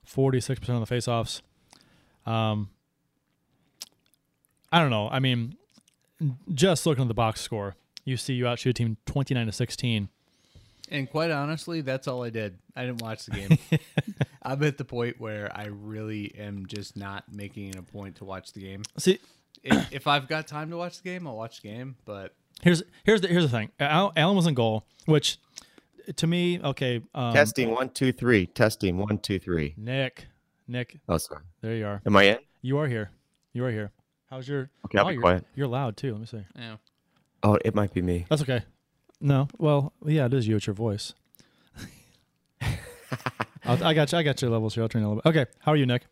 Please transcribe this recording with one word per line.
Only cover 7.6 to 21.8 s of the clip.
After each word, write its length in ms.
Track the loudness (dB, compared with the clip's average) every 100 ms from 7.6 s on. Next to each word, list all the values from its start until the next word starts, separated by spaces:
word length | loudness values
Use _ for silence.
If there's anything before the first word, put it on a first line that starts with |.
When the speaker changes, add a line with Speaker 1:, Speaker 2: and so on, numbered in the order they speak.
| -8 -12 _ -14
Speaker 1:
you 120 | -6 -6
see 180 | -4
you 120 | -2 -2
outshoot 220 | 0 -2
a 40 |
team 220 | 0 -2 -2 -4
twenty-nine 400 | -2 0 0 -2
to 60 |
sixteen. 560 | -2 -4 -2 0 0 -2 _ _ _ _ -20 _ _ -8
Speaker 2:
And 180 | -6 -4
quite 220 | -2 0
honestly, 520 | 0 -2 -4 -6 -6
that's 260 | -4 -4 -4
all 160 | -6
I 60 | -4
did. 280 | -4 -6 -8 _
I 120 | -8 -6
didn't 160 | -6
watch 240 | -8 -8 -8
the 60 |
game. 260 | -8 4 4 4
Speaker 1:
<laughs> 80 | -4 -2 -6 -6 -6 -6 -6
Speaker 2:
I'm 200 | -6 -2
at 140 | -2 -2
the 80 | -8
point 340 | -4 -6 -6
where 340 | -10 -8 -8
I 120 | -10 -12
really 680 | -12 -12 -10 -8 -8 -10 -10
am 260 | -10 -10 -10
just 300 | -10 -10 -12
not 280 | -12 -12 -14
making 360 | -14 -14 -12 -12
it 80 | -14
a 60 |
point 340 | -14 -14 -14 -16
to 80 |
watch 300 | -14 -12 -14
the 60 | -16
game. 240 | -14 -14 -12 0
Speaker 1:
See, 220 | 0 0 _ _ _ _
Speaker 2:
If, 300 | 0 0 0
if 140 | -6 0
I've 220 | 0 0
got 180 | -8 -6
time 240 | -12 -10
to 80 | -8
watch 240 | -10 -10
the 80 | -12
game, 160 | -10 -10
I'll 100 | -10
watch 240 | -12 -14
the 80 | -14
game. 280 | -12